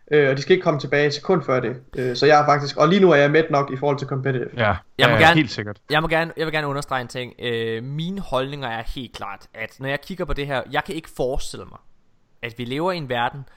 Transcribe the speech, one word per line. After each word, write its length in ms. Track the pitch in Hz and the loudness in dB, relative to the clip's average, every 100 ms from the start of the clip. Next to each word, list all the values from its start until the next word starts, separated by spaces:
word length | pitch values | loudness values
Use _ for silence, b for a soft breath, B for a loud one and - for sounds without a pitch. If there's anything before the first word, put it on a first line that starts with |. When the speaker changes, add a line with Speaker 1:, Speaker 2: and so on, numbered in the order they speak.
| - | 0
Speaker 1:
Øh, 180 | 151 139 | 2 4
og 80 | 139 | 0
de 40 | |
skal 120 | 143 | 2
ikke 100 | 185 | 2
komme 160 | 175 147 | 4 -2
tilbage 280 | 139 143 147 | 0 2 2
et 60 | |
sekund 300 | 143 - 185 | 0 0 0
før 160 | 143 127 | 2 0
det. 160 | 117 135 - - | 0 -6 -10 -6
Øh, 180 | 127 123 | -4 2
så 100 | 143 | 6
jeg 160 | 147 | 6
er 40 | 147 | 6
faktisk... 320 | 147 139 - | 2 0 0
Og 100 | 151 | 2
lige 140 | 196 | 6
nu 100 | 185 | 6
er 40 | 143 | 8
jeg 160 | 143 | 6
mæt 140 | 156 160 | 4 2
nok 200 | 143 139 | 0 0
i 60 | 131 | -2
forhold 200 | 147 135 | -2 -2
til 100 | 135 | -4
competitive. 420 | 135 131 127 117 120 | -4 -2 -4 -6 -2
Speaker 2:
Ja. 60 | |
Speaker 3:
Jeg 120 | 110 95 - - | 0 0 -6 0
må 60 | |
Speaker 2:
Ja, 80 | 131 | 2
ja, 60 | 113 | 6
Speaker 3:
gerne, 160 | 160 165 | 6 6
Speaker 2:
helt 160 | 131 | 2
sikkert. 260 | - 104 104 _ | -4 -8 -10 _
Speaker 3:
jeg 120 | 147 | -2
må 60 | 160 | 0
gerne, 260 | 160 165 - | 0 -2 -4
jeg 80 | 160 | -4
vil 80 | |
gerne 140 | 156 147 | -2 -2
understrege 340 | 139 143 131 | -6 -4 -6
en 60 | 120 | -6
ting. 260 | 131 123 - | -8 -10 -8
Øh, 440 | 123 117 113 113 | -6 -4 -4 -6
mine 380 | 127 147 170 196 | -6 -8 -6 -8
holdninger 460 | 185 131 135 143 131 | -4 -4 -4 -6 -8
er 160 | 113 113 - | -6 -8 -8
helt 180 | 117 - | -12 -12
klart, 320 | 98 98 - | -12 -14 -18
at 220 | - 110 - | -14 -14 -10
når 80 | 135 | -8
jeg 120 | 143 | -6
kigger 240 | - 180 165 | -8 -10 -4
på 80 | |
det 140 | 143 143 | -4 -2
her... 140 | 131 - | -4 -2
Jeg 120 | 143 | -4
kan 120 | - 160 | -4 -8
ikke 140 | - - | -10 -4
forestille 480 | 127 143 - 110 95 | -2 -2 -4 -10 -16
mig, 140 | - - - _ _ _ _ | -20 -20 -20 _ _ _ _
at 120 | 117 113 | -14 -10
vi 80 | 120 | -8
lever 260 | 135 175 | -4 -4
i 60 | 180 | -4
en 120 | 135 | -4
verden, 360 | 120 120 139 135 | -2 -2 -6 -16